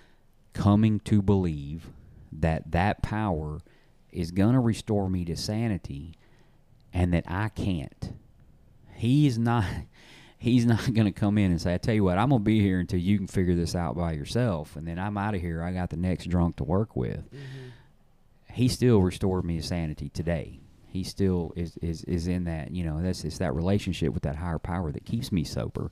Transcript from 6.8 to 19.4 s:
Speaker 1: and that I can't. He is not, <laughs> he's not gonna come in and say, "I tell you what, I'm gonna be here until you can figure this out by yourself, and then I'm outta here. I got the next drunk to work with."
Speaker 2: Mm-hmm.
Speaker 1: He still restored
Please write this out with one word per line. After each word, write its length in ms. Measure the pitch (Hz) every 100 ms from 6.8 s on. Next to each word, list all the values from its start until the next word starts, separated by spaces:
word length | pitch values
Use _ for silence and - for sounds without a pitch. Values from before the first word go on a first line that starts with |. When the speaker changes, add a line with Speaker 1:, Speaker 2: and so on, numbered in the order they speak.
| _
Speaker 1:
and 220 | 90 90
that 120 | 85 -
I 220 | 92 107
can't. 680 | - 98 87 67 - - - - - - - - - - -
He 320 | 113 143 147
is 100 | 117
not, 280 | 117 117 92 - - -
<laughs> 340 | - - - -
he's 260 | 120 123 117
not 280 | 117 - 113
gonna 160 | 104
come 260 | - 104 104
in 140 | 98
and 100 | 85
say, 140 | 95 87
"I 20 |
tell 160 | - 107
you 80 |
what, 140 | 95 90
I'm 120 | 123
gonna 140 | 135
be 160 | 104 110
here 200 | 101 92
until 200 | 87 92
you 180 | 87 101
can 80 | 95
figure 260 | - 90 87
this 200 | 82 90
out 200 | 85 64
by 180 | 85
yourself, 600 | 78 69 113 123 85 76 78
and 120 | 82
then 100 | 85
I'm 180 | 101 104
outta 200 | 101 104
here. 240 | 87 80
I 100 | 87
got 180 | 90 87
the 60 | 78
next 300 | 90 87 85
drunk 280 | 87 - -
to 80 |
work 320 | 67 92 110 -
with." 340 | - - -
Speaker 2:
Mm-hmm. 380 | 131 135 135 127 120 - _ _ _ _ _ -
Speaker 1:
He 160 | - 131
still 340 | - 123 113
restored 440 | 92 - 101 92